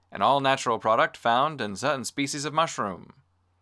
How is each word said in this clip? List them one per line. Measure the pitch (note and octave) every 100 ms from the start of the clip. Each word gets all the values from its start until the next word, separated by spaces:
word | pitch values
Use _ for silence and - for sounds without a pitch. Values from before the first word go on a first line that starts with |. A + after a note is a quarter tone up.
| _
an | -
all-natural | G#2 C#3 C3+ C3+ B2+ A2
product | A2+ A#2 D#3+ -
found | A#2 A#2+ D3 C#3+
in | G#2+ F#2+
certain | B2+ C#3 A2
species | - C#3 D3 D3
of |
mushroom. | D3+ D#3+ - G#2+ E2+ - - _ _ _ _